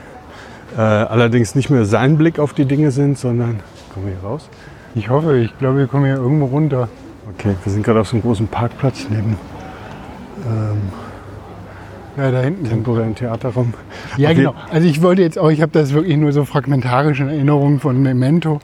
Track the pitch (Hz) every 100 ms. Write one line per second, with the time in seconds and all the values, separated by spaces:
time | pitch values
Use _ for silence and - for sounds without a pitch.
0 | - - - - - - - - 110 107
1 | 110 113 117 123 113 139 127 135 104 107
2 | 127 156 160 156 151 - 135 143 151 131
3 | 143 139 127 120 117 110 - - - 98
4 | 98 92 98 147 - - - - - 120
5 | 104 139 160 131 113 - 135 139 135 139
6 | 139 135 123 151 135 139 156 131 117 -
7 | - - 107 95 104 95 104 101 107 110
8 | 107 117 113 104 107 104 117 - 135 -
9 | - 110 107 107 - - - - - -
10 | - - - - 131 110 107 104 95 -
11 | - - - - - - - - - -
12 | - 143 135 127 131 190 127 113 110 113
13 | 113 107 123 110 131 127 123 107 - -
14 | - 131 147 170 156 - - 160 170 147
15 | 180 185 170 156 156 151 156 160 143 143
16 | 185 147 151 143 139 147 135 135 123 123
17 | 151 135 139 151 139 147 143 143 143 127
18 | 135 127 131 170 160 147